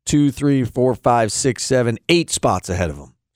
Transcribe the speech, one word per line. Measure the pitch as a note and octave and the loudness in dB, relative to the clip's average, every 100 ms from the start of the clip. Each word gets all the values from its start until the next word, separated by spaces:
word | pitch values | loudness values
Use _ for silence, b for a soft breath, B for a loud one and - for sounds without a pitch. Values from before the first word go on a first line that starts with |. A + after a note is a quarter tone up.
| - | -2
two, | D3 C#3+ | 2 2
three, | C3+ C#3+ C#3 | 0 0 0
four, | A#2 B2 B2+ A2+ | 0 0 0 2
five, | B2+ A#2+ A2 | 2 2 2
six, | - C#3 A2+ | 0 -2 -2
seven, | - B2+ A#2+ A2+ - | -2 0 0 -4 0
eight | F3 D#3+ | 0 0
spots | - B2 D3 - | -2 -2 -2 -4
ahead | F2+ E2+ | -4 -4
of | C#2+ | -6
them. | C#2+ _ _ | -16 _ _